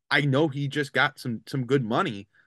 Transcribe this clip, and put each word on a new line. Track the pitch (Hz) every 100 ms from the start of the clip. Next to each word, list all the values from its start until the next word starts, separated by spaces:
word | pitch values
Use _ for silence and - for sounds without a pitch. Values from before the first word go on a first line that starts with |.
| -
I | 143
know | 147 131 160
he | 143 143
just | 147 139
got | 127 143 -
some, | 127 110 -
some | 139 117
good | 139
money, | 107 131 185 101 - _